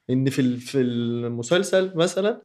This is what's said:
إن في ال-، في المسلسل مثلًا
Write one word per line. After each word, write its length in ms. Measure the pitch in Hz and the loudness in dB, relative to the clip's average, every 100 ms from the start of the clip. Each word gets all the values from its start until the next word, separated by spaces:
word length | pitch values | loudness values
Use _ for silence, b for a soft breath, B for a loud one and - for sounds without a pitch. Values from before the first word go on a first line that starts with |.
| - | -2
إن 200 | 131 135 | 0 2
في 80 | 139 | 2
ال-، 160 | 127 123 | 0 0
في 200 | - 139 | -2 0
المسلسل 1120 | 123 120 117 120 120 120 117 180 190 190 185 165 | 0 0 -2 -2 -4 -4 0 0 2 2 2 0
مثلًا 460 | 180 185 208 226 | 0 0 -2 -2